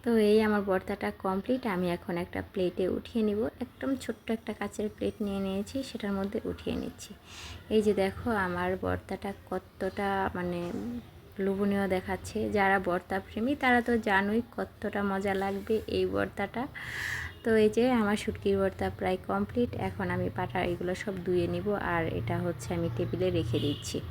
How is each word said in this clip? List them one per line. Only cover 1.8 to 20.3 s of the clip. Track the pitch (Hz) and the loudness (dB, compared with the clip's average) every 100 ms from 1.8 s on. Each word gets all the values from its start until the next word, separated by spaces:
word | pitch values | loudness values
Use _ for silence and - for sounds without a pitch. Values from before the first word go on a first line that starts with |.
| 180 | 0
এখন | 175 - 175 | 0 -2 -4
একটা | 180 - - | -4 -6 -6
প্লেটে | 196 180 180 185 | -2 0 2 0
উঠিয়ে | - - 233 214 | 0 -2 0 0
নিব। | 208 262 - | 0 -2 -4
একদম | 247 - 262 262 | -10 -4 -4 -2
ছোট্ট | - 226 - | -4 -8 -4
একটা | 226 - | -4 -4
কাচের | 208 202 - 208 - | -6 -6 -2 -4 -2
প্লেট | 202 - | -4 -2
নিয়ে | 202 196 | -2 -2
নিয়েছি, | 196 190 202 269 | -2 -2 -4 -6
সেটার | 269 226 202 | -6 -6 -2
মধ্যে | 196 196 208 | -2 -2 -4
উঠিয়ে | 180 175 - - | -4 -6 -4 -4
নিচ্ছি। | - - - 196 - - - - - | -6 -10 -16 -18 -18 -14 -14 -14 0
এই | 214 | 2
যে | 214 | 4
দেখো, | 196 190 - 247 | 2 0 0 -2
আমার | 214 185 175 180 185 | 0 0 0 0 0
ভর্তাটা | 185 180 - 190 202 202 - | -2 -2 -4 -8 -6 -10 -6
কতটা | 185 - - 190 196 202 196 190 | -6 -6 -6 -4 -2 0 0 0
মানে | 185 175 175 175 196 220 240 - - - - | -2 -4 -4 -4 -6 -6 -8 -12 -20 -16 -2
লোভনীয় | 196 196 202 202 196 | -2 2 2 2 2
দেখাচ্ছে। | 185 196 185 - 214 220 | 0 -2 -6 -4 -4 0
যারা | 208 190 196 | 2 4 4
ভর্তা | 190 180 - 190 | 2 -2 -2 -6
প্রেমী, | - 214 233 294 | -4 -4 -2 2
তারা | 262 247 | 4 4
তো | 233 233 | 4 0
জানোই | 220 190 202 220 240 - | 4 2 4 0 -2 -6
কতটা | 196 - 208 208 | -6 -6 -4 0
মজা | 202 190 202 | 0 0 0
লাগবে | 190 196 196 202 220 - | 0 0 -4 -2 -2 0
এই | 190 185 | 0 2
ভর্তাটা। | 196 196 - 202 226 277 - - - - - - - | 2 0 -2 -6 -4 -6 -8 -10 -6 -6 -6 -8 -4
তো | 240 220 | 4 6
এই | 214 | 6
যে | 214 247 | 6 4
আমার | 247 208 208 | 6 4 2
শুটকির | - - 202 196 | 0 -2 2 2
ভর্তা | 190 185 190 - | 2 0 -4 0
প্রায় | 185 185 185 | 0 0 0
কমপ্লিট। | 196 202 247 240 196 | -2 0 0 0 0
এখন | 190 - 185 | -4 -2 -2
আমি | 180 | 0
পাটা | 180 | 0